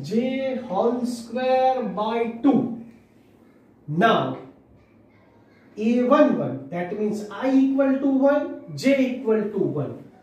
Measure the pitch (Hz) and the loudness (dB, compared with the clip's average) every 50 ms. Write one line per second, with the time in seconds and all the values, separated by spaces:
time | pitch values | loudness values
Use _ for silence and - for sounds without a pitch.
0 | 139 - 208 233 254 262 269 269 269 262 254 220 - - 180 196 226 233 254 247 | -8 -4 -2 -2 -2 -2 -4 -4 -4 -4 -6 -6 -8 -4 -4 0 0 0 0 -2
1 | 240 226 - - - - 233 254 254 254 262 262 254 262 262 254 233 202 180 202 | -4 -6 -6 -8 -12 -10 -6 -4 0 2 2 4 4 2 2 0 -4 -4 -4 -4
2 | 214 214 233 233 233 220 - - - 285 247 - - - - - - - - - | -4 -2 -2 -2 -2 -4 -4 0 2 2 4 4 0 -2 -6 -10 -14 -18 -20 -20
3 | _ _ _ _ _ _ _ _ _ _ _ _ _ _ _ _ _ - 147 165 | _ _ _ _ _ _ _ _ _ _ _ _ _ _ _ _ _ -6 0 2
4 | 196 226 190 139 135 131 131 - - - - _ _ _ _ _ _ _ _ _ | 4 4 4 2 0 -2 -6 -10 -12 -18 -20 _ _ _ _ _ _ _ _ _
5 | _ _ _ _ _ _ _ _ _ _ _ _ _ - - 208 214 226 240 247 | _ _ _ _ _ _ _ _ _ _ _ _ _ -18 -10 -4 0 2 2 2
6 | 247 247 277 302 285 247 - - 143 135 131 - - - 175 175 175 180 214 214 | 4 4 6 6 6 6 4 0 -2 -4 -6 -8 -10 -8 -6 -6 -6 -6 -4 -4
7 | 214 214 214 - - - - - 254 269 269 269 269 269 269 269 277 262 262 277 | -2 -2 -2 -4 -8 -10 -10 -4 -2 2 4 4 4 4 2 2 2 2 2 2
8 | 285 277 269 262 277 277 294 294 - - - - - - 151 139 - 269 277 269 | 2 0 2 4 4 4 4 2 0 -4 -8 -12 -12 -14 -12 -2 2 2 4 4
9 | 254 240 - - - 220 220 214 202 - - - 165 143 135 147 131 120 117 - | 2 0 -2 -4 -2 0 0 0 0 -2 -2 -2 -2 -2 -2 -4 -6 -6 -8 -12
10 | - - - - | -16 -20 -20 -20